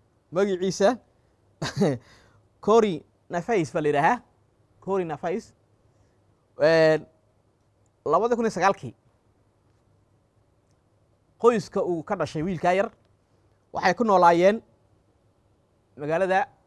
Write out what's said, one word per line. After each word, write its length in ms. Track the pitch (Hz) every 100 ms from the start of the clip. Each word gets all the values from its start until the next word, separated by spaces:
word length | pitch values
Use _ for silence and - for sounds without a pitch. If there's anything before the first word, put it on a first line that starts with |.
| _ _ _
Magiciisa, 640 | 160 202 180 190 - 202 254 _ _ _ _ _ _
<laughs> 1040 | - - 175 120 - _ _ _ _ _ -
Corey 380 | 226 214 156 - _ -
Nafais 420 | 175 165 220 156
baa 80 | 170
la 80 | 151
yidhaahaa. 260 | 143 160 240 - _ _ _ _ _
Corey 220 | 180 190 170
Nafais. 460 | 147 175 202 - _ _ _ _ _ _ _ _ _ _ -
Een, 460 | 151 165 160 156 - _ _ _ _ _ _ _ _ _ -
labada 300 | 160 233 233
kun 100 | 226
iyo 40 | 180
sagaalkii, 380 | 185 196 123 - _ _ _ _ _ _ _ _ _ _ _ _ _ _ _ _ _ _ _ _ _ _ _ _
qoyska 440 | 226 226 - 196
uu 200 | 180 170
ka 120 | - 196
dhashay 280 | 151 160
wiilkaa 300 | 165 170 175
yar 160 | 190 214 - _ _ _ _ _ _ _
waxay 200 | 151 190
ku 100 | 180
noolaayeen 580 | 233 190 175 170 185 220 - _ _ _ _ _ _ _ _ _ _ _ _ -
magaalada, 500 | 147 165 185 190 - _